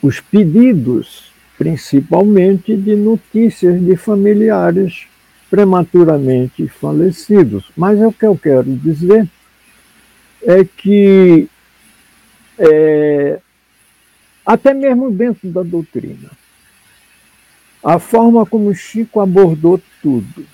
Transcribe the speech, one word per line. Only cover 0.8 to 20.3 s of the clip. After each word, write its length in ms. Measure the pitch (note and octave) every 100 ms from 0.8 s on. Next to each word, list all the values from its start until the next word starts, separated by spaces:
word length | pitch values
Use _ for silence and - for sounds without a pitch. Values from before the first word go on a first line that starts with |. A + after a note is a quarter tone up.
| A#2+ B2 - - _ _ _ _
principalmente 1160 | D#3+ D#3+ - C#3 - - G3+ G3+ F#3 G3 G3+ A3
de 200 | G3 G#3
notícias 840 | G#3 A3+ _ G#3+ A3+ - F3+ F3+
de 120 | F3+ F3+
familiares 1080 | - G#3 G3+ G#3 A3 G3+ F3 F3 F#3+ - - _ _ _ _
prematuramente 1160 | F#3+ G3+ F#3 E3 F3+ E3 D3+ C3+ B2+ B2+ - D3
falecidos. 1000 | - D3 D3+ F3+ E3+ - G#3 C#3 G2 - -
Mas 240 | F#3+ G#3
o 120 | A3
que 140 | - A3
eu 120 | F#3
quero 380 | D#3+ C3 C#3 C3
dizer 520 | D3 D3+ F3 G#3+ F3+ _ _ _ _ _ _ _ _ _ _ _
é 200 | - F3+
que, 840 | F3+ _ G3 G#3 G3 G3 F#3 D#3+ D3 _ _ _ _ _ _ _ _ _ _ -
é, 840 | E3+ D#3 D#3 D3+ D3+ D3 C#3+ D3 _ _ _ _ _ _ _ _ _ _ -
até 280 | A#3 C4+
mesmo 380 | C#4 C4+ B3 C4
dentro 380 | F#3 A#3+ A3+ F#3
da 140 | F3
doutrina, 680 | E3+ E3+ E3 B2 - - - _ _ _ _ _ _ _ _ _ _ _ _ _ _ _
a 160 | F3+ E3+
forma 460 | - A3+ A#3 A#3 A3
como 280 | A3+ G#3
Chico 460 | G3+ - A3 A3+ G#3+
abordou 640 | G3 F3+ F#3 D#3 E3 F#3 _ _
tudo 440 | D3+ B2 G2+